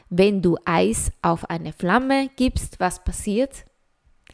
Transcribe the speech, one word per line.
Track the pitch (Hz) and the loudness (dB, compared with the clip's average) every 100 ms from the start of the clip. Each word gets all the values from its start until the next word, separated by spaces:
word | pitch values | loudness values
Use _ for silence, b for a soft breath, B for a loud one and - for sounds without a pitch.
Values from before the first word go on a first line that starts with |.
| B | B
wenn | 175 196 202 | 2 4 4
du | 175 160 | 2 0
Eis | - 170 190 226 - - | 0 2 2 0 -4 -2
auf | 170 170 - | 0 -2 -4
eine | 170 165 | -8 -8
Flamme | - 175 220 262 269 269 - | -4 0 0 2 0 -2 -2
gibst, | 254 - - - | -2 0 -6 -4
was | 180 - | -4 -2
passiert? | - - - 208 269 - - _ _ _ _ _ - | -6 -6 -2 0 -2 -4 -20 _ _ _ _ _ -20